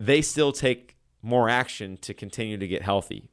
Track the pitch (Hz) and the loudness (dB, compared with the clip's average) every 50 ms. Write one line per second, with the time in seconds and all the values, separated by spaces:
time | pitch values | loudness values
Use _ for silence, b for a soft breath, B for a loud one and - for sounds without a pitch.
0 | 104 104 139 151 151 - - 147 151 139 135 - 147 131 123 120 - _ _ _ | 2 4 4 4 4 2 0 2 2 2 2 2 0 0 0 0 -4 _ _ _
1 | _ _ _ _ - 113 120 123 120 113 120 123 127 - - - 107 95 95 92 | _ _ _ _ -6 0 2 4 4 4 4 2 0 -2 -6 -12 -10 -12 -12 -12
2 | - - 104 - - 101 - - 117 110 107 104 98 90 92 - 95 101 98 98 | -12 -12 -12 -12 -12 -12 -8 -8 -6 -6 -6 -6 -4 -4 -4 -4 -2 0 0 0
3 | 92 - - - - - | 0 -2 -10 -14 -14 -18